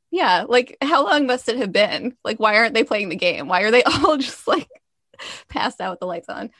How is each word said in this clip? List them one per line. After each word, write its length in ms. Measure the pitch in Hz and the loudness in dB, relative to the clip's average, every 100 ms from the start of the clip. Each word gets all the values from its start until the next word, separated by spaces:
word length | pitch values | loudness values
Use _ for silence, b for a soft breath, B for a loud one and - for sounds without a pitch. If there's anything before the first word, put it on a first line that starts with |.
| _ | _
"Yeah, 340 | 349 254 180 - | 0 2 2 2
like, 300 | 247 247 - | 0 0 -4
how 240 | 269 277 294 | 0 2 4
long 220 | 294 262 | 2 2
must 220 | 254 - | -2 -2
it 80 | 262 | -4
have 160 | 202 | 0
been? 420 | 196 208 147 247 - | 2 2 0 -8 -8
Like, 160 | - 220 | -8 -2
why 160 | 214 214 | 2 2
aren't 180 | 226 | 2
they 100 | 226 226 | 0 0
playing 240 | 208 196 | -2 -4
the 60 | 180 | -2
game? 320 | 180 - 139 | -2 -2 0
Why 140 | 180 | 0
are 100 | 214 | 4
they 120 | 247 | 4
<laughs> 200 | 254 320 311 | 4 2 2
all 120 | 302 | 2
just, 300 | 262 - - | -2 -6 -4
like, 220 | 294 - _ _ _ _ - B B B | -2 -4 _ _ _ _ -20 B B B
passed 320 | - - - | -4 -4 -4
out 100 | 185 | -8
with 80 | 180 | -8
the 80 | 185 | -8
lights 220 | 170 - | -8 -10
on?" 220 | - 220 | -12 -14